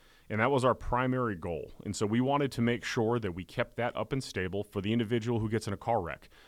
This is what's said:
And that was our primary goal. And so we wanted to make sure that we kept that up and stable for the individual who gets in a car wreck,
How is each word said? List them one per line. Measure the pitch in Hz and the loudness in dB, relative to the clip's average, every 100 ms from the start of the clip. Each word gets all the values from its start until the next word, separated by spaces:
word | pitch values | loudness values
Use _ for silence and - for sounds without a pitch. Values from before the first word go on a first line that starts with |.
| - - - | -20 -20 -6
And | 110 | 0
that | 120 | 2
was | 139 | 4
our | 123 | 4
primary | 110 - 123 127 127 117 90 | 2 0 0 2 0 0 -2
goal. | 87 78 - - - | -4 -4 -6 -10 -8
And | 95 | -2
so | |
we | 104 117 | 2 2
wanted | 127 143 139 | 2 2 0
to | - | 2
make | 117 120 | 0 0
sure | - 127 110 120 | -2 0 2 2
that | 104 | -2
we | 87 | -6
kept | 87 - 117 - | -6 -4 -4 -2
that | 120 - | -2 -2
up | 107 | -2
and | 135 | -4
stable | - 98 92 98 | -4 -4 -2 -2
for | 104 104 | -4 -2
the | 98 | 0
individual | 117 104 120 113 117 | 2 2 0 0 0
who | 110 | 0
gets | 110 - | -2 -2
in | |
a | 98 | -4
car | - 117 | 0 0
wreck, | 82 69 - - | 0 -8 -14 -20